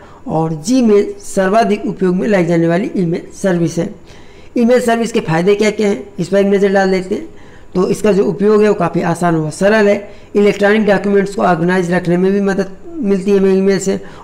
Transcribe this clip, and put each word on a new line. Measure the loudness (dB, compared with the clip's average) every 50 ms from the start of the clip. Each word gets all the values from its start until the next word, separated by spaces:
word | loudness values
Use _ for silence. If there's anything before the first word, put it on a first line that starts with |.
| -20 -20 -20 -16 -10
और | -6 -4 -2 -2 -4 -4 -6 -4 -2
Gmail | 0 2 4 4 4 2 2 0 -4 -12
सर्वाधिक | -12 -6 -2 -2 0 2 2 2 2 2 0 -2 -4
उपयोग | -6 -4 -2 -2 0 0
में | 0 0
लाई | 0 2 2 2
जाने | 2 0 2 2
वाली | 2 0 0 -2 -2 -2
ईमेल | -2 -2 -2 -2 -6 -8 -12 -10 -4
सर्विस | -2 -2 0 0 -2 -2 -2
है। | -4 -6 -6 -8 -14 -20 -20 -20 -20 -20 -20 -20 -20 -14 -6 -2
ईमेल | 0 2 4 4 4
सर्विस | 2 2 0 0 -2 -2
के | -2 -2
फ़ायदे | -2 -2 -2 0 2 2 2
क्या | 2 2 0
क्या | 0 0 0
हैं, | 0 -2 -2 -6 -10 -8 -8
इस | -4
पर | 0 0
एक | 2 2
नज़र | 2 2 2 2 2 2
डाल | 2 2 2
लेते | 0 -2 -2 -4 -6
हैं। | -8 -8 -10 -16 -20 -20 -20 -20 -20 -14 -6 -2
तो | -2 0 0
इसका | -2 0 0 0
जो | 2 2 0
उपयोग | 0 0 0 2 2 4 4
है | 4
वो | 2 2
काफ़ी | 0 -2 -2 -2 -2
आसान | -2 -2 -2 0 0 0 0
और | 0 -2 -4
सरल | -4 0 0 2 2 4 4
है। | 2 2 0 -4 -10 -18 -20 -12 -4 0
इलेक्ट्रॉनिक | 2 2 2 2 2 2 2 2 2 2
डॉक्यूमेंट्स | 2 2 0 0 0 0 0 0 -2 -2
को | -2
ऑर्गेनाइज | 0 0 2 2 0 0 0 0 0 0
रखने | -2 -2 0 0 0
में | 2 2 2
भी | 2 0
मदद | 0 0 -2 -2 -4 -6 -8 -16 -16 -12 -8
मिलती | -4 -2 0 0 0 0 2
है | 2
हमें | 2 4 2 2
ईमेल | 2 2 2 0 0
से | 0 -2 -4 -4 -6 -12 -18 -8